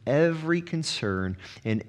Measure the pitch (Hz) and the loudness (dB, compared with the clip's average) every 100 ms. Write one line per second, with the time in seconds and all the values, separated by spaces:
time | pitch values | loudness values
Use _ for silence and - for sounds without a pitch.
0 | - 139 170 165 160 170 170 165 156 - | 0 4 4 2 0 0 0 -4 -2 -2
1 | 104 95 95 92 - - 113 110 | 0 0 -2 -4 -10 -8 -2 -2